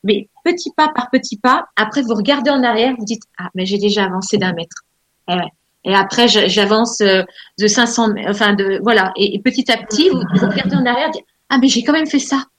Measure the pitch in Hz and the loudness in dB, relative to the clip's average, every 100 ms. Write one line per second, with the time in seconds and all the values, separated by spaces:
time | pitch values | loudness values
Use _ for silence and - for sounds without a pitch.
0 | 196 202 208 _ 339 359 294 - 302 302 | 0 -2 -2 _ -4 -4 -4 0 0 0
1 | 247 262 - 214 247 294 349 - 220 285 | -2 -2 -2 -4 0 0 -2 -4 -2 -2
2 | 240 214 208 277 240 277 247 220 247 247 | -2 -2 0 0 2 2 0 2 0 -2
3 | 214 226 _ - 180 185 185 202 202 202 | -6 -8 _ -14 -10 -6 -4 0 0 0
4 | 196 185 185 214 185 165 165 - _ _ | 0 -2 -2 0 0 -4 -10 -16 _ _
5 | _ _ - 180 175 _ _ _ - 196 | _ _ -6 -4 -4 _ _ _ 0 0
6 | 196 - 240 208 190 196 202 214 233 - | 0 2 4 4 2 2 2 2 0 0
7 | 202 190 185 - - - 208 208 233 - | 2 2 0 -12 -20 -2 0 2 0 2
8 | 220 208 - 202 214 202 196 196 202 226 | 0 0 -4 0 0 2 0 -2 2 2
9 | 185 - 202 202 - - - 226 - 214 | 0 0 -2 0 -2 -2 -2 -2 -2 2
10 | 349 262 - 185 - 277 185 269 247 240 | 2 2 0 0 0 -2 -2 0 0 0
11 | 320 311 _ _ _ 262 262 233 247 311 | -2 -6 _ _ _ 2 4 2 0 0
12 | 311 277 - 269 - | 2 -2 -2 -4 -4